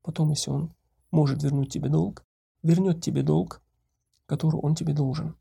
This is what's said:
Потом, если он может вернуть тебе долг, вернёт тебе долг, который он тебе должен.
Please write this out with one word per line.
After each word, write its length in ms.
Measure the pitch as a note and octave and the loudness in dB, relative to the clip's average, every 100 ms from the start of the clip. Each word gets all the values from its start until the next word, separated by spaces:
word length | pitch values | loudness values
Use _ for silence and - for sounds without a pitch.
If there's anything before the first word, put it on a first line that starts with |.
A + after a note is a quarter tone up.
Потом, 300 | - D#3 D3+ | -6 0 0
если 180 | D3 - | 0 -2
он 240 | C#3 D#3+ - _ _ _ | -4 -4 -10 _ _ _
может 320 | D#3+ C#3+ C3+ | 2 2 2
вернуть 280 | C#3+ C#3 C3 | 0 0 -2
тебе 180 | - C#3 | -4 0
долг, 360 | D#3 F#3 - _ _ _ _ | 0 0 -6 _ _ _ _
вернёт 360 | D#3+ E3+ F#3+ E3+ | 2 4 4 0
тебе 220 | - C#3 | -2 -2
долг, 400 | C#3 D#3 E3+ - _ _ _ _ _ _ - | 2 2 0 -10 _ _ _ _ _ _ -6
который 340 | D#3+ D#3+ D#3 | -2 0 0
он 140 | D3 | 0
тебе 200 | D#3 D#3+ | 0 0
должен. 440 | D3 C3+ D3+ D#3+ - | 0 -2 -2 -8 -12